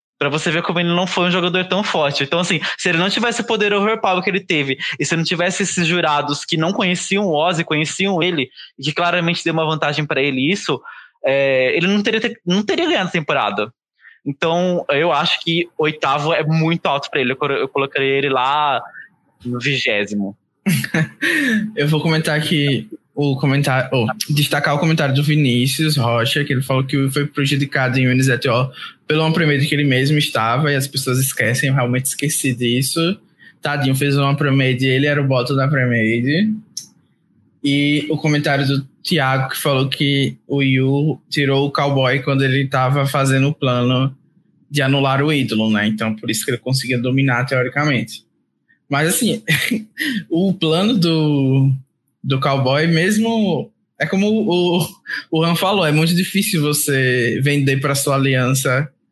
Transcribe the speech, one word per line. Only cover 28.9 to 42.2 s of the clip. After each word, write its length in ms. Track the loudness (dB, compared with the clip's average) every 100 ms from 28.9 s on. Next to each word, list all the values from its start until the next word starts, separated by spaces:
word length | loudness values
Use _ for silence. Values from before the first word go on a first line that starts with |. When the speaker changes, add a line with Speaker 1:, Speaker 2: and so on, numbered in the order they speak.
| -14 -2
Speaker 2:
pelo 160 | 0
One 100 | 2
Premier 340 | 2 2 2 0
que 60 |
ele 100 | 0
mesmo 360 | 2 2 2 0
estava, 520 | 0 0 0 2 2
e 40 | 0
as 120 | -2
pessoas 300 | -4 -2 0
esquecem, 520 | -2 -2 -2 0 0
eu 40 |
realmente 320 | 0 0 0 -2
esqueci 480 | -4 -4 -2 -2
disso. 640 | 0 0 0 0 -2 -2 -4 _ _ -20 _
Tadinho, 360 | -4 -2 0 0
fez 200 | 0 2
uma 220 | 2 2
Premier 400 | 2 2 2 0
e 60 | 0
ele 220 | 2 2
era 120 | 0
o 80 | 2
bottom 280 | 0 0 0
da 120 | 2
Premier. 800 | 2 2 2 2 0 0 0 0 -2 -8 -18 -18 _ _ _ _ _ _ _
E 420 | -2 0 2 0 -2
o 100 | -2
comentário 500 | 0 0 2 0 0
do 200 | 0 -4 _
Thiago, 460 | -2 0 2 0 -2
que 80 | -2
falou 320 | 0 0 0
que 480 | 0 0 2 0 -4 -4
o 140 | 0
Yu 580 | 2 2 2 2 0 -2 -6
tirou 380 | -2 0 2 0
o 60 |
cowboy 480 | 0 0 2 2
quando 240 | 0